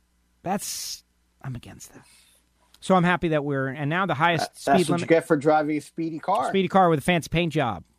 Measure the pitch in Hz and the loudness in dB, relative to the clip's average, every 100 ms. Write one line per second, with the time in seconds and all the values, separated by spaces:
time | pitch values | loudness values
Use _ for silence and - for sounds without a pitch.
0 | _ _ _ _ 165 202 - - - - | _ _ _ _ -6 -6 -6 -10 -10 -14
1 | _ _ _ _ 135 120 101 - - 123 | _ _ _ _ -12 -12 -14 -20 -20 -20
2 | - _ _ _ _ _ _ _ - 185 | -20 _ _ _ _ _ _ _ 0 2
3 | 175 175 175 151 143 139 135 139 143 170 | 4 0 0 -2 -2 -4 -4 -4 -4 -2
4 | 190 135 170 165 - - - 180 156 170 | -2 0 0 0 -4 -6 2 2 4 0
5 | 175 160 156 151 143 156 151 151 - - | 4 2 4 2 4 2 2 -4 -6 -8
6 | 165 156 - 208 254 196 180 190 180 156 | -8 -6 -2 -2 0 0 2 4 4 4
7 | - 175 - 165 175 147 190 196 - | 2 0 0 -2 -2 -2 -2 -4 -12